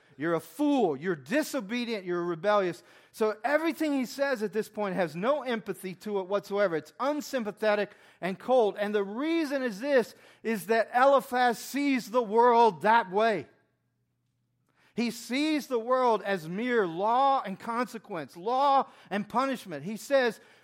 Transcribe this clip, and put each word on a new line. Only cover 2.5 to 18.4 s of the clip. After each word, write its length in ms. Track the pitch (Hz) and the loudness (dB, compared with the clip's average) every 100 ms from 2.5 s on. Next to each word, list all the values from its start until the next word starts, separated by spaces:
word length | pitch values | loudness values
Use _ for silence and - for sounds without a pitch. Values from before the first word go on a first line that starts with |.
| 208 185 - - - _ | 2 2 -4 -12 -20 _
So 240 | - 214 208 | -2 -2 -2
everything 500 | 262 294 330 - 311 | 0 0 0 -2 -2
he 120 | 277 226 | -2 -4
says 380 | - 277 247 | -4 -2 -2
at 100 | 208 | -4
this 160 | 202 208 | -4 -6
point 260 | - 202 180 | -6 -4 -2
has 200 | 170 156 | -2 -2
no 260 | 220 294 | 0 0
empathy 540 | 254 226 - - 190 175 | -2 -4 -6 -8 -10 -10
to 240 | 214 202 | -6 -6
it 80 | 180 | -2
whatsoever. 480 | 202 202 196 202 160 | -4 -2 0 0 0
It's 180 | - - | -6 -4
unsympathetic 920 | 254 302 - 262 208 - 214 208 196 - - _ | -2 -2 -4 -6 -6 -2 0 0 -2 -8 -20 _
and 180 | 175 185 | -8 -6
cold. 380 | - 254 208 190 | 0 4 4 0
And 160 | 208 | -2
the 100 | 214 | -2
reason 600 | 196 214 311 330 294 277 | -2 -4 -2 -2 -2 -2
is 160 | 254 190 | -4 -4
this, 360 | 285 269 208 - - _ | 2 2 2 -4 -20 _
is 240 | 208 220 170 | -4 -4 0
that 220 | 226 208 240 | 0 2 4
Eliphaz 640 | 277 269 - 247 247 220 | 6 6 2 0 0 0
sees 520 | - 262 285 262 196 | -4 -2 0 0 -2
the 120 | 240 | -2
world 600 | 220 220 247 233 233 160 | 2 4 6 8 6 4
that 280 | 196 233 190 | 4 4 4
way. 360 | 190 226 190 120 _ _ _ _ _ _ _ _ _ _ _ _ _ _ - | 2 2 0 -4 _ _ _ _ _ _ _ _ _ _ _ _ _ _ -4
He 140 | 233 | -4
sees 560 | - - 254 311 302 - | -4 -6 -2 0 -2 -2
the 140 | 240 | -4
world 420 | 226 254 247 214 | 0 2 2 2
as 260 | 196 196 156 | 0 -4 -4
mere 380 | 185 247 240 185 | -6 0 2 0
law 560 | 170 208 247 277 269 | 0 0 4 4 2
and 160 | 202 190 | -2 -8
consequence, 800 | 220 233 247 220 - 180 135 | -6 -4 -4 -8 -10 -10 -10
law 500 | 175 | -8